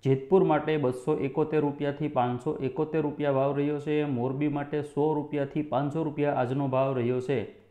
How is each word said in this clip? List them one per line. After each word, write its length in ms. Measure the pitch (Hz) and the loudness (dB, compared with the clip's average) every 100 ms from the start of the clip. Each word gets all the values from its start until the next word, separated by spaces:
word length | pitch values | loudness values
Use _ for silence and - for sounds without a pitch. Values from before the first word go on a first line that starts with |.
જેતપુર 400 | 135 135 - 190 | 2 0 4 4
માટે 300 | 165 151 151 156 | 6 4 2 2
બસો 380 | 131 123 - 156 | 0 0 -2 0
એકોતેર 440 | 135 160 151 156 | 0 0 0 2
રૂપિયાથી 460 | 147 139 143 143 151 | 0 -2 -4 -2 -2
પાંચસો 480 | 147 123 123 151 - | 0 0 0 -4 -2
એકોતેર 460 | 131 139 151 160 | -4 -2 -2 0
રૂપિયા 300 | 147 143 143 | -2 -2 0
ભાવ 240 | 135 139 143 | 2 2 0
રહ્યો 220 | 143 147 | 0 -2
છે. 260 | 143 151 147 | -2 0 0
મોરબી 420 | 123 127 135 151 | 0 -2 0 0
માટે 340 | 143 143 151 | -2 -4 -4
સો 320 | 147 - 151 | -4 0 0
રૂપિયાથી 480 | 151 147 147 139 156 | 0 -2 -4 -2 -2
પાંચસો 420 | 151 120 143 151 | -2 0 0 -2
રૂપિયા 300 | 156 143 147 | -4 0 0
આજનો 340 | 143 120 135 139 | 0 0 0 0
ભાવ 260 | 131 135 127 | 0 0 0
રહ્યો 240 | 120 127 | 0 0
છે. 180 | 127 131 98 - - | 0 -2 -2 -12 -20